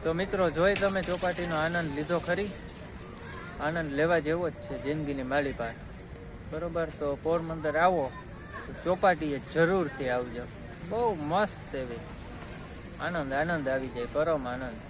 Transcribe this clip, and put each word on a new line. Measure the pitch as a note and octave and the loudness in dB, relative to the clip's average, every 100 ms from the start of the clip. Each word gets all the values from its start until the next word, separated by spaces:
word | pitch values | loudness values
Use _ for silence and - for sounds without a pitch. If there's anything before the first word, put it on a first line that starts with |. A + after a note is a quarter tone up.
તો | E3 | 0
મિત્રો, | E3 F#3+ G#3 F3 | 0 0 4 4
જોઈ | D3+ F#3 | 6 4
તમે | G3 G3 G3 | 6 4 2
ચોપાટીનો | F3 F3+ F3+ F3 F3 D#3+ | 0 0 0 0 0 2
આનંદ | D#3+ E3+ E3 C#3+ | 2 2 0 -2
લીધો | D#3 E3+ | 0 0
ખરી? | E3 F3+ G#3 - - - - - - - - - - - | 2 0 0 -6 -12 -12 -12 -12 -12 -12 -10 -10 -10 -4
આનંદ | C#3+ E3+ D#3 | -2 0 0
લેવા | C#3 D#3+ E3+ | 4 6 6
જેવો | D3 E3+ E3+ | 4 0 0
જ | |
છે | - - C3 | -4 -8 -4
જિંદગીની | B2+ D#3 D3 C#3 | -2 0 0 -2
માળી | B2+ C#3+ C#3 | 0 2 2
પાર. | B2+ A#2 A2+ - - - - - - - | -2 -4 -6 -12 -12 -12 -12 -12 -12 -8
બરોબર, | D#3 E3+ E3 D#3+ - | -6 -4 -2 -2 -2
તો | D3 C#3 | -2 0
પોરબંદર | D#3 E3+ E3 E3 D3+ D3 | 2 2 0 -2 0 6
આવો | F3 F3+ C3 - - - - - - | 6 6 0 -4 -12 -12 -10 -10 -10
તો | - | -4
ચોપાટીએ | E3+ F#3 G3 E3+ D#3 C#3 - | 0 6 6 6 2 -2 -2
જરૂરથી | D#3 E3 F#3+ D#3 C3 C3 | 4 4 4 2 0 0
આવજો. | B2 B2 A#2 A2+ - - - E3+ | 0 -2 -6 -8 -10 -12 -12 -4
બહુ | G#3+ A#3+ F#3 | 2 2 2
મસ્ત | D3 F3 G#3 - - C#3 | 2 2 2 -2 -8 -6
એવી | B2+ A#2 G#2+ - - - - - - - - - | -6 -8 -10 -12 -12 -12 -12 -12 -12 -12 -12 -6
આનંદ, | D#3 F3 C#3 | -2 -2 0
આનંદ | C#3 D#3+ E3+ C3+ | 2 2 2 2
આવી | C3+ C3 | 0 0
જાય, | A#2+ A#2+ | -4 -2
પરમ | C#3 D#3 D#3 B2+ | 2 4 2 0
આનંદ. | B2+ C3 A2 - | -4 -6 -8 -12